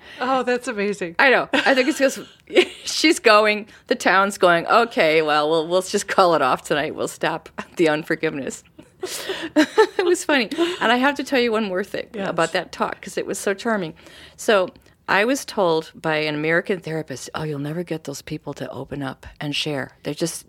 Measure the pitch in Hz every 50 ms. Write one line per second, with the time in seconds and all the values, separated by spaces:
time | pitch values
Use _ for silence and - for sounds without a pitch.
0 | - - - - 254 262 269 262 247 247 247 247 247 262 220 202 196 208 196 -
1 | 185 165 175 - 277 262 226 180 - - - - - 220 269 254 254 311 - -
2 | 269 269 - 190 - - - _ _ - 190 311 - - - - - - - -
3 | - 311 - - - 226 214 214 220 214 208 208 214 - - - _ - 269 -
4 | - 220 180 196 196 202 196 - 190 175 170 170 - - 196 233 226 233 - 240
5 | 165 156 156 160 156 147 147 151 151 156 165 160 156 170 175 185 185 - - 202
6 | - - - 196 185 175 165 143 135 - 165 - - - 165 143 156 139 92 -
7 | 117 - - - 170 156 165 - - - - - - - - - 165 156 151 156
8 | 156 - 160 156 160 156 156 139 127 - - - - _ _ - - _ _ _
9 | 370 - - - - - - - 339 302 - 302 302 - - 440 415 392 - -
10 | 370 349 359 - - - 294 262 214 - 302 320 339 339 370 - - 226 247 247
11 | 254 285 269 294 269 - 277 247 240 233 214 220 220 196 180 185 202 - - -
12 | - - - 202 190 175 175 170 165 - - 180 160 - - - 214 - - -
13 | - 185 - 180 - - 196 - - 208 196 196 - 233 220 202 170 156 - -
14 | - - - - - - - - - 240 214 190 180 - - - _ _ _ _
15 | _ - 170 196 214 247 277 269 - - - 220 185 170 160 160 - - - -
16 | - 160 156 151 151 151 151 147 151 160 165 175 - - 196 170 - 156 160 156
17 | 151 - 127 - - - - 151 156 156 147 139 143 147 160 180 175 - 160 156
18 | - 139 143 - - - 156 151 - 147 139 - 135 - - 123 135 - 143 143
19 | 135 131 - - - - - - 151 147 143 - - 156 147 135 123 - - _
20 | - 147 147 - 170 165 - - -